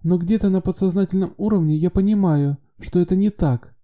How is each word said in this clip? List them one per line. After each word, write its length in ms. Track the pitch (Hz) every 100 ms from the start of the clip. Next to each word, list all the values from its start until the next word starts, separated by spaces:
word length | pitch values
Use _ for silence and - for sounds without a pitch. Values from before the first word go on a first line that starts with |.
Но 140 | 165 175
где-то 300 | 170 220 202
на 120 | 185
подсознательном 720 | 180 180 190 180 196 190 180 -
уровне 400 | 208 202 156 156
я 140 | 175
понимаю, 680 | 196 196 214 185 147 143 143 _ -
что 200 | - 180
это 180 | 175 185
не 140 | 208
так. 460 | - 156 120 - -